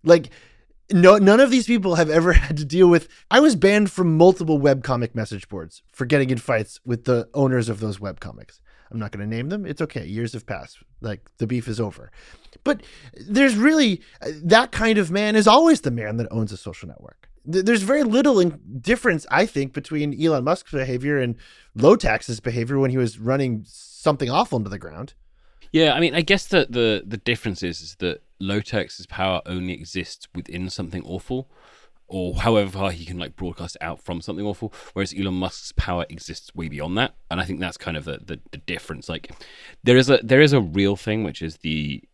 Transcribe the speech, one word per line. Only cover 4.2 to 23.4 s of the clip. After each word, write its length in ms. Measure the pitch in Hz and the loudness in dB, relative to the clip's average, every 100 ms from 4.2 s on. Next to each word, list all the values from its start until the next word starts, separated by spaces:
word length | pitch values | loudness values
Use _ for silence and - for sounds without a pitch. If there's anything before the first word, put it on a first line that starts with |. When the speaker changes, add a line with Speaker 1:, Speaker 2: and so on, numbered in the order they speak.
| 180 185 160 151 | 6 6 0 2
Speaker 1:
webcomic 540 | 143 135 135 123 117 117 | 2 2 -2 -4 -4 -6
message 320 | 107 101 - | -8 -10 -12
boards 340 | 98 82 - _ | -12 -14 -18 _
for 120 | - | -10
getting 260 | 123 143 131 | 0 2 2
in 80 | 123 | -2
fights 400 | - 113 107 - | -2 -2 -4 -12
with 200 | 123 120 | -6 -4
the 240 | 127 120 117 | 0 0 -2
owners 340 | 147 135 127 113 | -2 0 0 -2
of 120 | 101 | -6
those 180 | 110 95 | -6 -8
webcomics. 600 | 104 80 - 60 - _ _ _ _ | -12 -12 -16 -18 -20 _ _ _ _
I'm 80 | 113 | -10
not 100 | 101 | -10
gonna 160 | 101 104 | -8 -8
name 220 | 113 139 | -6 -6
them. 180 | 208 175 | -8 -8
It's 160 | 143 | -8
okay. 240 | 151 123 80 | -8 -8 -10
Years 260 | 107 117 | -8 -8
have 120 | 117 - | -10 -12
passed. 320 | 87 - - _ - | -14 -14 -20 _ -14
Like, 280 | 113 98 - _ | -12 -12 -16 _
the 80 | 110 | -6
beef 180 | 123 113 | -4 -6
is 140 | 110 | -6
over. 320 | 107 - 58 - - - - _ | -6 -8 -20 -20 -20 -20 -20 _
But 200 | - 294 - - - - | -4 -4 -6 -20 -20 -20
there's 400 | 143 208 277 208 | -4 2 2 4
really, 440 | 269 311 247 180 - _ | 2 4 2 0 -8 _
uh, 60 | - 156 | -14 -8
that 260 | 165 220 247 | 4 4 4
kind 260 | - 226 214 | -2 0 2
of 140 | 170 | 0
man 240 | 190 214 | -2 2
is 140 | 214 214 | 4 6
always 320 | 247 330 302 | 6 6 4
the 100 | 139 | 0
man 280 | 117 107 113 | -6 -6 -6
that 100 | 117 | -4
owns 220 | 113 107 | -4 -6
a 40 | 101 | -8
social 320 | - - 85 | -14 -16 -18
network. 400 | 50 - _ - - - | -20 -20 _ -20 -20 -4
Th-, 140 | 180 | 0
there's 180 | 196 233 | 2 0
very 200 | 190 285 | 2 0
little 380 | 247 233 285 220 | 2 2 4 4
in-, 200 | 175 147 - 127 | 2 -2 -16 -10
difference, 440 | 143 240 247 160 - | -2 0 0 -2 0
I 160 | 135 214 | 0 0
think, 260 | 139 135 | -2 -6
between 480 | 147 - 156 147 135 | -8 -8 -4 -4 -2
Elon 240 | 160 147 | 0 0
Musk's 280 | 131 180 - | 0 -4 -4
behavior 460 | 143 131 123 139 143 | -6 -4 -4 -2 -2
and 180 | 123 113 - - _ 107 | -2 -6 -14 -20 _ 4
Lotax's 600 | 139 220 - 110 - 113 | 6 6 2 -2 -4 -8
behavior 380 | 123 117 117 139 | -6 -6 -4 -2
when 100 | 135 | 0
he 80 | 131 | 0
was 200 | 117 107 | -4 -4
running 460 | 110 135 | -4 -2